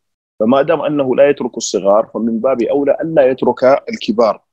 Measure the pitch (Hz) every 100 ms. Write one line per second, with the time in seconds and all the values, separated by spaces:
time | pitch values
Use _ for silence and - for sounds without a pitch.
0 | _ _ _ _ 110 135 143 160 135 147
1 | 131 123 143 143 120 117 - 107 92 104
2 | 113 113 113 113 127 131 110 139 143 135
3 | 160 160 131 131 127 120 127 139 - 110
4 | - 107 113 98 _